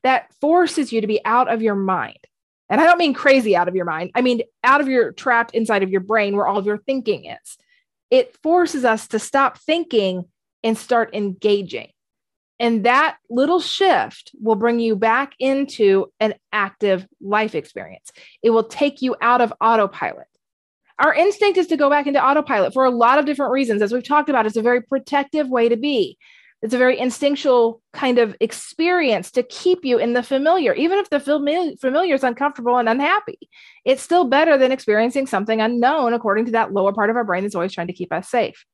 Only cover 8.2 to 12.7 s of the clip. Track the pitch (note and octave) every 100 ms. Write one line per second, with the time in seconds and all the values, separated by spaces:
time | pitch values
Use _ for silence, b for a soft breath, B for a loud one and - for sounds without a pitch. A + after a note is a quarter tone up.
8.2 | A#3+ _ D#4 F4 E4+ D4 B3 A3 - G#3+
9.2 | - C#4 C#4 - - E4 E4+ A#3 F#3+ F#3
10.2 | F3 _ _ _ A3+ A3 - A#3+ A3 G#3+
11.2 | G3+ F#3 G#3+ G#3 F#3+ A#2+ A2+ _ _ _
12.2 | _ _ _ _ A#3+